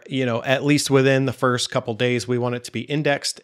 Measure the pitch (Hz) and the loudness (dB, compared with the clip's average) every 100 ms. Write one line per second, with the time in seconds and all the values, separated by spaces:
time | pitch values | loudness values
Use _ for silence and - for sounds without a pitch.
0 | - 131 123 113 131 131 143 147 - 135 | -4 -4 -2 -2 0 0 2 2 4 4
1 | 131 135 135 - 131 123 - 127 120 107 | 4 4 0 0 0 0 -2 -4 -4 -2
2 | 123 123 117 123 123 120 - 110 - 147 | 0 0 -2 -2 -2 -4 -8 -10 -4 -2
3 | 143 139 - - | 0 -2 -4 -8